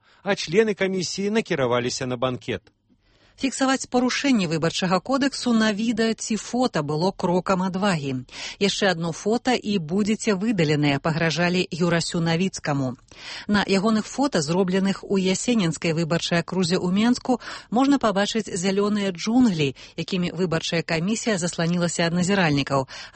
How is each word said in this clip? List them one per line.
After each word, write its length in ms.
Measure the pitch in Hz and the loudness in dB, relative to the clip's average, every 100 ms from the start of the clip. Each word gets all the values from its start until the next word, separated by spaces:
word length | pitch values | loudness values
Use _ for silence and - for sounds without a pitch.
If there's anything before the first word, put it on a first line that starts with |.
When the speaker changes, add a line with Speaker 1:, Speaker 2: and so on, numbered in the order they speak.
| _ _ | _ _
Speaker 1:
а 160 | 196 196 | -4 -4
члены 400 | - 196 220 196 | 0 2 2 2
камісіі 560 | 190 190 160 - 202 | -2 -2 -4 -4 -2
накіраваліся 720 | 220 - 160 123 120 120 - | 0 0 0 2 2 0 -4
на 160 | 131 123 | -6 -2
банкет. 480 | 127 120 - 101 - _ _ _ _ _ _ - | -4 -4 -6 -8 -10 _ _ _ _ _ _ -6
Speaker 2:
Фіксаваць 480 | 269 - 269 262 - | -4 0 0 0 0
парушэнні 640 | 247 247 - 277 226 170 | 0 0 2 2 2 2
выбарчага 480 | 160 165 - 180 185 | 0 0 0 0 0
кодэксу 560 | - 269 269 - 247 226 | 0 0 0 -2 0 2
на 160 | 220 | 2
відэа 400 | 202 233 226 226 | 0 -2 0 -2
ці 240 | 220 - 214 | -2 -4 -6
фота 460 | - 240 254 165 | -4 0 0 0
было 240 | 147 156 185 | -2 0 -2
крокам 540 | - 180 180 185 185 | 0 0 0 0 0
адвагі. 640 | 185 185 202 165 139 131 127 - - - | 0 0 0 0 -2 -6 -8 -14 -12 -2
«Яшчэ 320 | 190 - 202 | 0 2 2
адно 240 | 170 170 - | 2 -2 -4
фота 400 | 208 233 262 240 | 0 0 2 0
і 240 | 208 202 | 0 -2
будзеце 560 | 151 196 208 214 226 190 | 0 0 0 0 0 0
выдаленыя», 640 | 220 196 151 147 147 139 | 0 2 2 2 2 2
пагражалі 640 | 165 156 165 147 175 185 - | 0 0 0 2 2 0 -2
Юрасю 480 | 165 175 170 - 175 | 0 2 2 0 -2
Навіцкаму. 800 | 165 165 190 - 160 139 131 120 - - - - - | 0 0 0 -2 -2 -2 -2 -6 -14 -20 -16 -10 0
На 160 | 208 | 0
ягоных 400 | - 196 214 214 | 2 2 2 0
фота, 400 | - - 285 185 | -2 -2 0 0
зробленых 560 | 143 180 180 190 190 185 - | 0 0 2 2 0 -2 -2
у 80 | 196 | 0
Ясенінскай 800 | 185 185 - 233 165 147 170 160 | 0 0 0 2 0 0 -2 0
выбарчай 480 | 160 170 - 170 | 0 -2 0 -2
акрузе 320 | - 180 165 185 | -2 -2 0 0
ў 160 | 180 | 0
Менску, 480 | 196 233 247 - 240 - - - | 2 2 2 0 -2 -4 -16 -2
можна 260 | 220 277 285 | 2 4 4
пабачыць 480 | 220 190 202 226 | 2 0 0 -2
зялёныя 640 | - 190 196 196 208 208 196 | -4 -4 -2 0 0 0 -2
джунглі, 640 | 170 220 247 240 160 139 - - - | -4 2 4 4 4 0 -4 -12 -10
якімі 400 | - 185 175 160 | -4 -2 -2 -2
выбарчая 480 | 185 160 - 170 | -2 -2 -2 -2
камісія 560 | 165 160 185 226 240 196 | -2 -2 -2 -2 0 0
засланілася 720 | 175 - 165 175 170 - 170 | -2 -2 0 0 0 0 0
ад 80 | 175 | 2
назіральнікаў, 680 | 175 196 165 143 135 139 131 - - | 2 2 4 2 2 0 -2 -8 -6